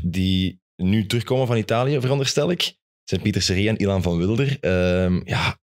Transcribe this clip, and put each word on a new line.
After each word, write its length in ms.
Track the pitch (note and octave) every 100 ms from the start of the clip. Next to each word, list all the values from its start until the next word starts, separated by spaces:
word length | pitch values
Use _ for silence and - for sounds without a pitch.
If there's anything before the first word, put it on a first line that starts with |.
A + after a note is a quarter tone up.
die 580 | E2+ F2 F#2 F#2 F#2 - _ -
nu 240 | F#2 G#2+ F#2+
terugkomen 400 | A#2 A2+ C3 B2
van 100 | A#2
Italië, 440 | G#2 A2+ C3 D3
veronderstel 500 | B2+ C#3 C3 - E3
ik. 100 | F3
Het 140 | - - _ _ - F#2
zijn 40 |
Pieter 220 | - F2+
Serie 260 | - F#2 G#2
en 120 | -
Ilan 220 | G2 F#2+
van 160 | F2 E2+
Wilder. 380 | F#2 A#2 C#3 C3+
Ehm, 600 | F2 F#2 F2+ F2+ F#2 F2
ja, 340 | F2+ - F2+ - _